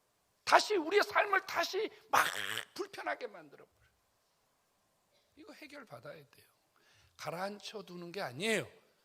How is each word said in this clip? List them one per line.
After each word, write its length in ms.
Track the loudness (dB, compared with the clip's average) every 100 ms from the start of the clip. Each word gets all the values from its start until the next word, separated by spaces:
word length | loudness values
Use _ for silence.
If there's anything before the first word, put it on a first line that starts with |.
| _ _ _ _
다시 320 | 6 6 6 2
우리의 280 | 4 4
삶을 420 | 4 4 4 2 2
다시 440 | -2 0 0 -4 -6 2
막 160 | 4 4 0 -4 -6 -6
불편하게 540 | -8 -10 -8 -6 -6 -8
만들어 380 | -12 -20 -20 -20
버려요. 260 | _ _ _ _ _ _ _ _ _ _ _ _ _ _ _ _ -20
이거 180 | -20
해결받아야 640 | -20 -18 -18 -16 -16 -14 -16
돼요. 320 | -18 -20 -20 _ _ _ _ _ _ -12
가라앉혀 640 | -8 -6 -6 -6 -10 -12
두는 280 | -12 -12 -10
게 100 | -6
아니에요. 460 | -6 -2 0 0 0 -10 _ _